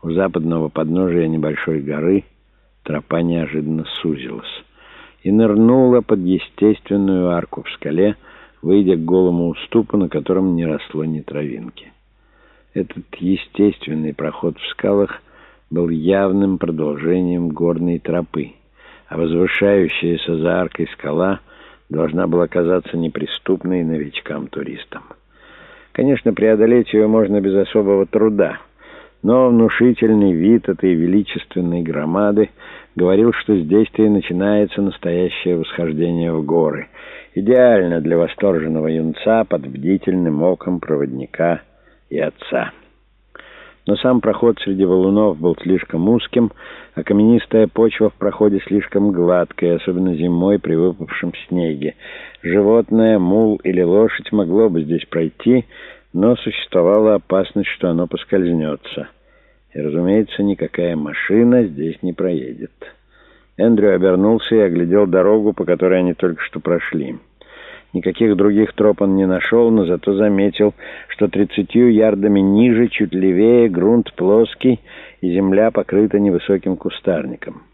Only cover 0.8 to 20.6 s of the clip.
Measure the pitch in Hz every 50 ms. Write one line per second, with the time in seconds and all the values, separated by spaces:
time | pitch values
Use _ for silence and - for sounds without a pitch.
0.8 | 80 78 85 90 92 90 85 87 82 80 80 80 76 76 76 71 - - 80 76
1.8 | 69 71 73 73 78 87 95 101 - _ _ _ _ _ _ _ _ _ _ _
2.8 | _ - 78 76 - _ - 85 85 85 85 85 80 73 78 78 76 76 80 80
3.8 | 80 - - - - 85 76 69 64 64 57 58 - - - - - _ _ _
4.8 | - - - - - - _ _ _ 90 98 110 113 110 104 107 113 113 123 135
5.8 | 131 127 123 123 113 - 113 98 90 90 95 87 - - _ - 101 107 104 -
6.8 | _ - 101 101 98 95 95 92 90 90 87 85 85 - - - - - - -
7.8 | - 76 73 82 95 104 104 _ _ - - - - _ _ _ - 80 95 101
8.8 | 101 90 95 82 80 80 90 92 92 90 87 85 85 85 80 - - - - 117
9.8 | 107 - - 104 95 80 - 80 69 - 92 95 95 95 87 85 85 82 76 76
10.8 | - - - 78 78 80 78 76 73 - 76 73 73 71 62 57 57 62 _ -
11.8 | - - _ _ _ _ _ _ _ _ _ _ _ _ _ _ _ _ _ 90
12.8 | 92 - - 92 85 _ - - 90 90 95 90 - _ _ - 101 104 - -
13.8 | - - 78 80 78 78 71 - 78 76 - - - 87 76 - - - - -
14.8 | - 98 101 101 101 - - - _ _ _ - - - _ _ _ _ 78 85
15.8 | 87 82 82 78 78 90 98 98 98 98 92 98 101 98 95 85 - 85 82 78
16.8 | 78 73 73 73 76 82 87 92 90 90 87 87 85 82 78 76 85 85 87 82
17.8 | 85 87 87 82 _ - 82 87 85 - - 82 71 - - _ _ _ _ _
18.8 | - - - - _ _ 82 80 85 80 82 85 90 90 - - 101 101 101 98
19.8 | 90 78 - - - 85 85 80 - - 85 80 78 85 87 90